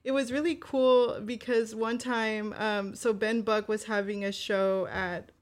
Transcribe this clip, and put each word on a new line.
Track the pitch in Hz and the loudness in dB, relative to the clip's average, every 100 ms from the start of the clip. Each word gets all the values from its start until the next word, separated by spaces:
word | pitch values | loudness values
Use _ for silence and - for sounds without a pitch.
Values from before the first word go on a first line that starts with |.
It | 254 | 0
was | 269 240 | 0 2
really | 269 330 302 | 0 0 -2
cool | - 269 254 247 240 - | -2 4 6 6 4 0
because | 214 240 247 233 220 | -6 -6 0 0 0
one | 220 226 240 | -4 -2 -2
time, | 254 233 220 214 214 - | -2 -2 0 -2 -4 -4
um, | 214 208 196 - | -2 -2 -4 -2
so | 233 | -2
Ben | 208 220 233 | 0 0 0
Buck | 220 214 214 | 0 0 0
was | 214 - | -4 -2
having | 208 196 202 196 | -2 -2 -4 -4
a | |
show | 196 - 196 196 190 107 | -4 -2 2 2 2 -2
at | 190 180 175 - _ | -4 -4 -6 -10 _